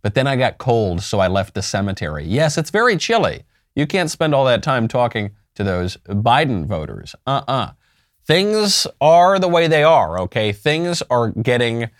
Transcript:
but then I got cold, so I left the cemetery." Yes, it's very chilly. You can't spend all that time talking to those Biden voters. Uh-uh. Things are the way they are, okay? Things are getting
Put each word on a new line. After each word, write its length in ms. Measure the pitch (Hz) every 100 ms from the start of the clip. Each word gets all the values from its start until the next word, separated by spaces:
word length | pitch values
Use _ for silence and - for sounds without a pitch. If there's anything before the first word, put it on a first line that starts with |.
but 120 | 110
then 140 | 120 135
I 80 | 135
got 200 | 123 -
cold, 460 | 135 117 104 87
so 160 | - 107
I 80 | 92
left 280 | 98 98
the 80 | -
cemetery." 640 | - 101 101 95 80 76
Yes, 320 | 78 113 156 147
it's 140 | 156
very 260 | 208 240 196
chilly. 460 | - 226 123 - - _ _
You 140 | - 147
can't 200 | 190 170
spend 280 | - 160 143
all 80 |
that 180 | 131 117
time 240 | 147 131 113
talking 460 | 127 120 110 101 - _ -
to 80 |
those 320 | 98 90 - - -
Biden 580 | 101 117 127 156 107
voters. 520 | 76 90 76 52 - - -
Uh-uh. 460 | 139 - 131 107 - _ _ _ _
Things 600 | - 160 202 214 208 - - -
are 400 | 147 170 180 196
the 80 | 185
way 180 | 170 165
they 160 | 156
are, 380 | 151 156 85 87
okay? 320 | 90 - 107
Things 500 | 101 151 156 175 170 -
are 200 | 120 117
getting 600 | - 113 123 120 113 117 _